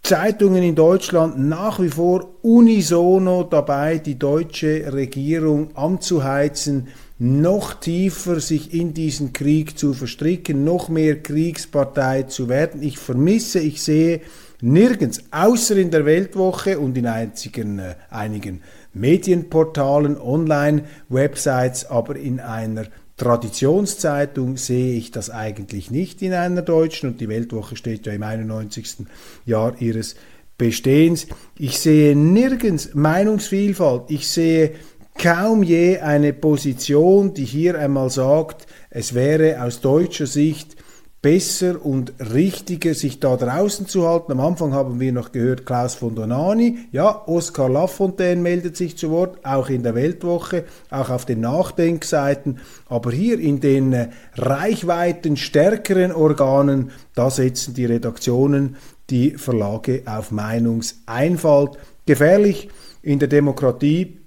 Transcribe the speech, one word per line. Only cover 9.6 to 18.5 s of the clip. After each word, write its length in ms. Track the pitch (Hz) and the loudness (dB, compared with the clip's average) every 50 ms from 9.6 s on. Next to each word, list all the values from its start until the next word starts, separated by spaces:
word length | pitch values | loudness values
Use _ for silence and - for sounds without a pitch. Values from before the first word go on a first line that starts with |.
| 151 151 - | 0 -4 -6
zu 160 | - - 143 131 | -4 -4 -4 -2
verstricken, 720 | 131 139 120 - - 151 160 185 180 - - 151 139 139 | -4 -8 -10 -8 -4 -2 -2 -2 -2 -4 -4 -2 0 0
noch 260 | 156 175 175 175 - | 0 0 -2 -2 -2
mehr 320 | 165 160 156 156 147 151 | -2 0 2 2 0 -2
Kriegspartei 1000 | 156 - 147 151 160 170 160 - - - - - 139 - - 147 135 131 135 139 135 | -6 -6 -2 -2 -2 -2 -4 -8 -14 -4 -2 -2 -2 0 -2 -2 0 0 0 -2 -4
zu 260 | 135 - - 131 117 | -6 -8 -8 -4 -2
werden. 320 | 123 139 160 165 - 143 | 0 0 0 -2 -4 -6
Ich 160 | 147 143 131 | -8 -6 -8
vermisse, 600 | - - - 127 123 143 175 214 226 226 - - 180 | -8 -8 -4 0 2 2 2 2 2 0 -2 -2 -2
ich 240 | 156 151 147 - - | -2 -2 -4 -4 -2
sehe 380 | 151 151 156 160 170 170 160 - - - - - - - - | 0 2 2 2 2 0 -2 -6 -16 -20 -20 -20 -20 -14 -4
nirgends, 640 | 120 120 139 175 220 254 240 - 156 117 - - - - | 0 4 6 6 6 6 4 0 -2 -4 -4 -8 -14 -8
außer 460 | - 151 180 220 247 233 233 - 208 | -2 2 4 4 4 4 0 2 2
in 140 | 196 185 170 | 2 2 2
der 140 | 160 156 147 | 2 2 4
Weltwoche 720 | 147 156 175 196 185 - 190 185 185 185 - - 196 196 147 | 4 2 2 0 -2 -2 0 0 0 -2 -2 -4 -2 -2 -2
und 180 | 147 131 127 | -2 -2 -2
in 100 | 127 120 | -2 -2
einzigen, 720 | 120 113 113 117 104 - - - 104 - 120 110 104 101 98 | -2 -2 -4 -6 -8 -10 -14 -14 -10 -8 -8 -6 -6 -6 -8
äh, 160 | 92 90 87 - - _ | -10 -12 -14 -16 -18 _
einigen 520 | 95 107 107 107 107 104 98 101 | -10 -10 -8 -8 -8 -8 -8 -10